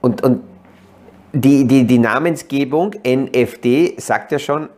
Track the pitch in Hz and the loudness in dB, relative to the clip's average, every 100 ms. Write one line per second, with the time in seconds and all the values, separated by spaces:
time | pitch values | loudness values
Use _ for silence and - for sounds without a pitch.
0 | 123 107 131 123 - - - _ - - | -2 0 0 -2 -6 -20 -20 _ -20 -20
1 | - - - - 131 139 127 135 120 123 | -20 -20 -8 0 2 4 4 4 4 4
2 | 117 120 165 151 - 139 135 147 202 208 | 2 0 -2 -4 -6 -4 -2 -2 -4 -4
3 | 127 131 135 123 117 - 123 131 175 - | -2 -2 0 0 -2 -2 0 2 0 -4
4 | - 104 - 147 143 147 156 | -4 -4 -2 -6 -4 -6 -6